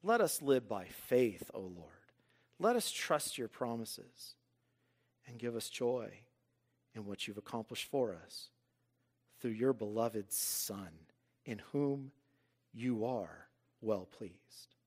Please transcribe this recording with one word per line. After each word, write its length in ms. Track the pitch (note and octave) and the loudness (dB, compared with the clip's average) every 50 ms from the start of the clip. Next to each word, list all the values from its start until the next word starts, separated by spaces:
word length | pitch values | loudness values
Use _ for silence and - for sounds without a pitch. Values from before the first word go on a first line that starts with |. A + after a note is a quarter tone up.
| - | 4
Let 180 | F#3 A3+ A#3+ | 6 6 6
us 200 | G#3+ D#3+ - - | 6 6 4 2
live 260 | D3+ C#3 C#3 B2+ A#2 G2+ | 6 6 6 6 6 2
by 180 | A2 G2 F#2 | -4 -4 -4
faith, 640 | - - - - - B2+ B2 B2+ A#2 G2+ E2+ - - - | -6 -12 -14 -4 4 6 8 8 6 4 -2 -10 -10 -8
O 60 | - | -8
Lord. 280 | F#2+ F#2 F2+ F2 F2+ - - - _ _ _ _ _ _ _ _ _ _ _ _ | -8 -8 -10 -12 -14 -16 -18 -20 _ _ _ _ _ _ _ _ _ _ _ _
Let 160 | E3+ G#3+ B3 | 2 4 4
us 160 | A#3+ - - | 4 0 -2
trust 460 | - - - - D#3+ D3 - - - - | -4 -4 0 2 2 2 2 -2 -4 -4
your 100 | B2 A2 | -6 -6
promises 880 | - - B2+ A#2+ A#2 A#2 A2+ A2 - - - B2 - - - - - _ _ _ _ _ _ _ _ _ _ _ _ _ _ _ _ _ _ - | -4 -4 -2 -2 -2 -4 -4 -6 -8 -12 -12 -18 -18 -18 -18 -18 -18 _ _ _ _ _ _ _ _ _ _ _ _ _ _ _ _ _ _ -18
and 120 | A#2+ A#2 | -14 -6
give 160 | A2+ A#2+ A#2 | -4 -4 -2
us 140 | A#2 A2 - | -2 -4 -6
joy 420 | - - B2+ A#2+ B2+ B2+ A2+ G#2 G2 - - _ _ _ _ _ _ _ _ _ _ _ _ _ _ | -4 0 0 2 2 0 -2 -6 -12 -14 -20 _ _ _ _ _ _ _ _ _ _ _ _ _ _
in 100 | A2+ G#2 | -12 -8
what 220 | G2+ G2+ F#2+ - - | -8 -6 -6 -6 -8
you've 100 | G2+ G#2 | -8 -10
accomplished 520 | - - - A#2 A2 - A#2 A2 - - | -10 -6 -6 -6 -6 -6 -6 -8 -8 -2
for 280 | - C#3 B2+ A2+ F#2+ E2 D#2+ | 0 0 2 2 0 -6 -12
us 240 | - - - - - _ _ _ _ _ _ _ _ _ _ _ _ _ _ _ _ _ - | -16 -16 -16 -16 -16 _ _ _ _ _ _ _ _ _ _ _ _ _ _ _ _ _ -4
through 120 | - B2 | -4 -2
your 220 | A2 A2 A#2+ C3 C3 | 0 2 4 4 4
beloved 580 | A2+ A2 G#2 G#2 A2 A2+ A#2 G#2+ A2 G2 - | 2 0 -4 0 2 2 2 2 -2 -6 -2
Son, 580 | - - - - - - - - G#2 G2 G2 F2+ D#2+ D#2+ E2 _ - _ _ _ _ _ _ | -2 -2 0 0 0 -2 -2 -4 -4 -6 -8 -10 -14 -18 -20 _ -20 _ _ _ _ _ _
in 160 | - A#2 G#2 - - | -8 -8 -8 -8 -4
whom 400 | - C#3+ C#3+ C#3+ C#3 C#3 C3+ C3+ - _ _ _ _ _ _ _ _ _ _ _ _ | 0 0 2 2 2 0 -4 -10 -14 _ _ _ _ _ _ _ _ _ _ _ _
you 320 | A#2 A#2 B2+ B2 A2 G#2+ | -4 0 0 2 2 2
are 420 | A#2+ C3 A#2+ F#2+ D#2 D#2+ D#2+ - - _ _ _ _ _ _ | 0 0 -2 -2 -6 -10 -16 -20 -20 _ _ _ _ _ _
well 240 | - A2 A2 G2 F#2 | 0 0 0 0 0
pleased. 680 | - - - - F#2 E2 - _ _ - - - _ _ _ _ | -6 -12 -12 -12 -12 -14 -16 _ _ -20 -20 -20 _ _ _ _